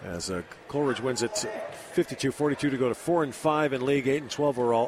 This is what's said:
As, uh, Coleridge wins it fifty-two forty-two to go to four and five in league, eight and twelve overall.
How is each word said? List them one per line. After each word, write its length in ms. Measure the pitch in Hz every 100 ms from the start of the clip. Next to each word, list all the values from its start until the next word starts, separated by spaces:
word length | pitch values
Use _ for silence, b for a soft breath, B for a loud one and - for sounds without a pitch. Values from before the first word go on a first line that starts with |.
As, 260 | 92 87 85
uh, 140 | 92 87 - -
Coleridge 340 | 139 147 110
wins 220 | 127 123
it 240 | 117 - 113 - - - -
fifty-two 380 | - 170 131 135
forty-two 380 | - 147 139 147
to 80 | 131
go 120 | 127
to 40 |
four 300 | 113 - 175
and 100 | 147
five 400 | 117 156 151 151
in 100 | 131
league, 240 | 127 143 127
eight 140 | 143
and 80 | 135
twelve 300 | - 147 127
overall. 280 | 120 113